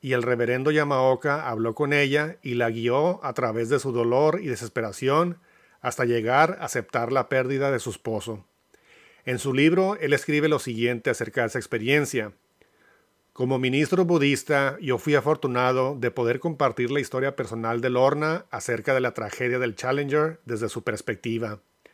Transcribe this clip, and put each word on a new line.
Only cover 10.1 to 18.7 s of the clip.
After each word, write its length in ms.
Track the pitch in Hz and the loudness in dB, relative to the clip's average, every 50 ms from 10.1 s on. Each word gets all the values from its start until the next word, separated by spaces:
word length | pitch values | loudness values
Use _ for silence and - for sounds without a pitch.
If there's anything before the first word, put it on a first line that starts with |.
escribe 360 | 147 135 - - 151 147 151 | 0 0 2 0 0 2 2
lo 100 | 156 151 | 2 2
siguiente 540 | 131 - 131 113 113 117 120 123 113 - 135 | 0 -2 -4 -2 0 0 0 0 0 -2 -2
acerca 300 | 113 - 113 110 - 135 | -2 -2 -4 -4 -2 -2
de 60 | 117 | -2
esa 120 | 110 - 127 | -2 -2 -6
experiencia. 720 | 107 - - 110 107 123 143 151 143 - - 120 107 101 - _ _ _ _ _ _ _ _ _ _ _ _ _ _ _ _ _ _ _ _ | -6 -4 -4 -2 0 2 2 2 2 0 -2 -4 -4 -6 -8 _ _ _ _ _ _ _ _ _ _ _ _ _ _ _ _ _ _ _ _
"Como 240 | - 127 127 135 | -4 -2 0 0
ministro 460 | 127 131 127 131 143 151 - - 185 185 | 0 0 2 2 2 0 2 2 2 2
budista, 760 | 170 175 160 139 143 139 - - - 147 139 139 135 135 - | 4 4 4 4 4 2 0 0 0 0 2 2 0 -2 -4
yo 160 | 175 131 127 | -2 -2 -2
fui 180 | 113 - 151 147 | 0 2 2 2
afortunado 800 | 139 120 147 156 - - 131 123 123 127 127 127 131 131 135 147 | 4 4 2 0 0 0 -2 0 2 2 2 2 2 0 -2 -2
de 140 | 120 120 117 | -2 -2 -2
poder 300 | - 127 120 117 123 131 | 0 0 0 0 0 0
compartir 500 | - 170 151 139 143 127 - - 123 120 | -2 -4 -2 0 0 0 0 0 -2 -2
la 80 | 139 147 | -2 -2
historia 380 | 131 - - 127 131 139 - | -2 -4 -4 -2 -2 -2 -2
personal 420 | - 123 - 113 117 113 113 117 120 | -4 -6 -6 -6 -6 -4 -2 -2 -2
de 100 | 120 127 | -2 0
Lorna 560 | 123 123 131 139 143 147 151 156 160 185 - _ | 2 4 4 4 4 2 0 -2 -4 -4 -8 _
acerca 420 | - 113 - - | -12 -8 -4 -4